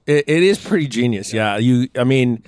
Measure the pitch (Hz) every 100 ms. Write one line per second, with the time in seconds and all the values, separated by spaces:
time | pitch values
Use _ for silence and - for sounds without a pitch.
0 | - 147 143 160 185 196 - 208 143 113
1 | 123 104 95 110 107 104 120 123 127 131
2 | 123 135 123 113